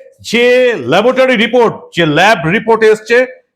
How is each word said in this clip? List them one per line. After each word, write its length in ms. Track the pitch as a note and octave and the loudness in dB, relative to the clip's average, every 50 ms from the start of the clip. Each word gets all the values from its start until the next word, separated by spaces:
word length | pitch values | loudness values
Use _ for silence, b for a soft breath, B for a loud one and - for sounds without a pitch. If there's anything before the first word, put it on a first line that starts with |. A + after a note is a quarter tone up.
| - - _ _ | -20 -20 _ _
যে 540 | - - - A#3 A#3+ B3 B3 B3+ B3+ B3 A#3 F3+ | -10 -6 -2 0 0 2 2 2 2 0 -2 -4
ল্যাবরেটরি 560 | B2 A2+ D3 F#3 G#3+ B3 B3+ B3+ C4 C4 B3+ | -4 -2 0 0 2 0 0 0 0 0 0
রিপোর্ট, 400 | G#3 A3 A#3 A#3 B3 A#3 G3 - - - - - | 0 -2 0 0 0 0 0 -2 -6 -14 -10 -4
যে 100 | E3+ E3+ | -2 -2
ল্যাব 420 | D#3 D3 D#3 F#3 G#3 A3+ F3 D3 D#3 | 0 0 2 2 2 2 0 -2 -2
রিপোর্ট 360 | F3+ A3+ A3 A3 A3+ G#3+ A3 | -4 -2 -2 -2 0 2 2
এসছে, 420 | A3 G#3+ G#3+ - - A#3 B3 B3+ B3+ - - _ _ _ | 2 0 0 -2 -2 0 0 0 -2 -6 -14 _ _ _